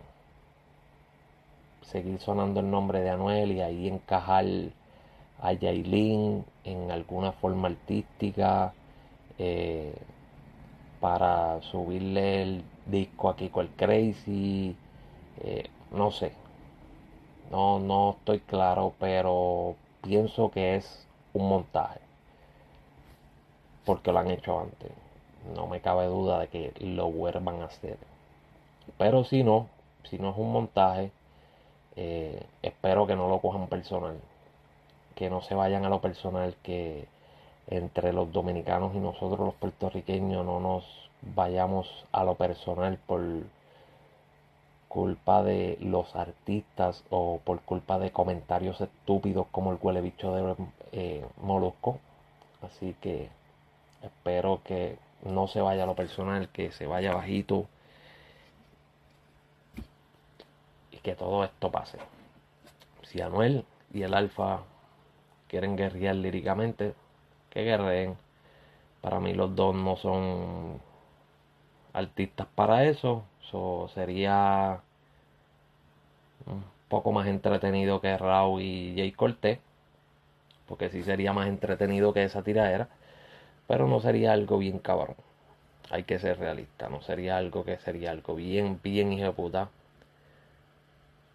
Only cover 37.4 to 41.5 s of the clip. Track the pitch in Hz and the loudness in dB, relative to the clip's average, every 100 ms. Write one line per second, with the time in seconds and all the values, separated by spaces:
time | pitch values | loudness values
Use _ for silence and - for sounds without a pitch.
37.4 | - - - 92 87 - 90 87 87 87 | -20 -20 -6 -4 -2 0 0 0 0 -2
38.4 | 90 87 87 90 95 98 95 92 95 95 | -2 -2 0 0 0 -2 -4 -4 -4 -2
39.4 | 98 - 95 - 95 95 - 95 95 92 | -2 -4 -8 -4 -6 -6 -4 -2 0 -2
40.4 | 90 90 92 92 - - - _ - 95 | -2 -2 -2 -2 -6 -20 -20 _ -6 -2
41.4 | 90 | 0